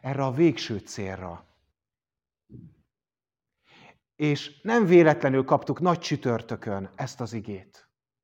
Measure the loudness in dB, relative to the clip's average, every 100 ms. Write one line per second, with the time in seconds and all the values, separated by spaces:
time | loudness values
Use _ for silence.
0 | -8 -4 -2 2 2 2 -6 -8 -10 -10
1 | -10 -10 -12 -14 _ _ _ _ _ _
2 | _ _ _ _ _ -20 -20 _ _ _
3 | _ _ _ _ _ _ _ -20 -20 _
4 | _ -4 -2 -2 -6 -10 -2 2 6 8
5 | 8 4 2 2 2 0 0 -2 0 0
6 | -2 -4 -2 -2 -4 -10 -6 -8 -8 -10
7 | -12 -10 -10 -10 -10 -14 -14 _ _ _
8 | _ _